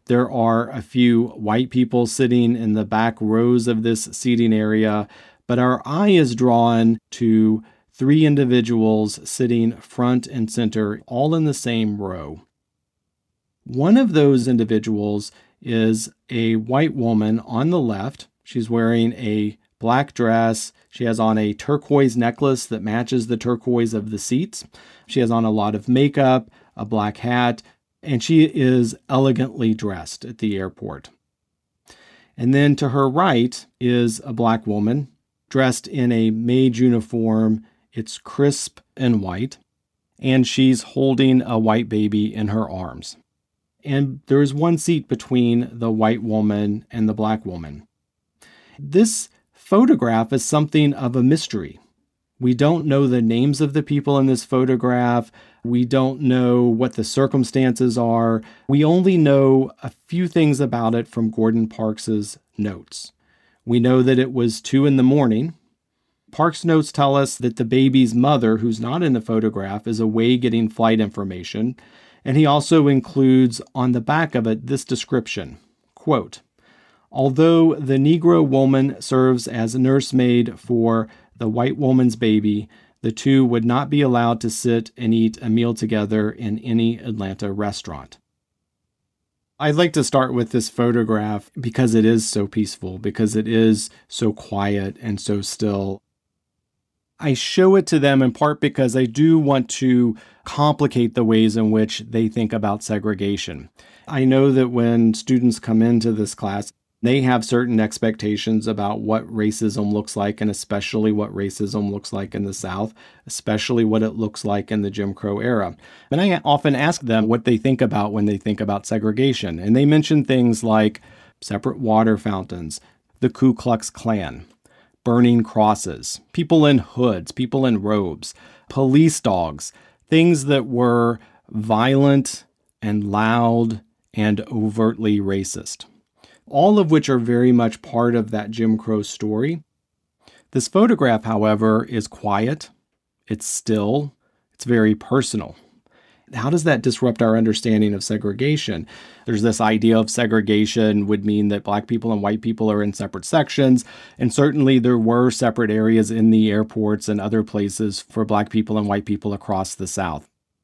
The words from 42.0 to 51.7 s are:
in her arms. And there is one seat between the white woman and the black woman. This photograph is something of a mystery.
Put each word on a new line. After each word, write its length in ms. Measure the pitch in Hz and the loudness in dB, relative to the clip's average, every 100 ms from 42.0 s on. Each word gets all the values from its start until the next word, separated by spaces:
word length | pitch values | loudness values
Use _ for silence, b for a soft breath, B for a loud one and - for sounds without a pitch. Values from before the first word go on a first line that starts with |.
| 107 104 107 | 0 0 -2
in 160 | 107 104 | -4 -4
her 200 | 110 104 | -4 -4
arms. 460 | 95 90 64 - - _ _ _ _ _ _ | -8 -10 -14 -16 -20 _ _ _ _ _ _
And 380 | 147 139 139 131 - | -4 -2 -2 -6 0
there 160 | 139 | 2
is 100 | 143 | 2
one 240 | 143 170 165 | 0 0 0
seat 320 | - 160 - | 0 -2 -2
between 640 | 120 - 123 120 117 123 | -6 -2 0 2 0 -2
the 180 | 117 113 | -6 -4
white 320 | 110 110 113 | 0 0 0
woman 640 | 110 107 104 104 104 107 - | -2 0 0 0 -2 -4 -8
and 180 | 120 107 | -4 -2
the 60 | |
black 320 | 107 107 110 98 | -2 -2 -4 -6
woman. 420 | 87 78 71 - _ _ _ _ _ b b b b | -12 -14 -18 -20 _ _ _ _ _ b b b b
This 520 | 143 175 220 - - _ _ | -2 2 2 0 -10 _ _
photograph 760 | _ - 202 131 131 120 113 113 | _ 0 4 4 4 2 0 0
is 100 | 135 | -2
something 480 | - 151 151 156 147 | 0 0 2 2 2
of 240 | 139 127 127 | 2 -2 2
a 60 | |
mystery. 580 | 127 156 - 104 76 | 4 2 0 -8 -8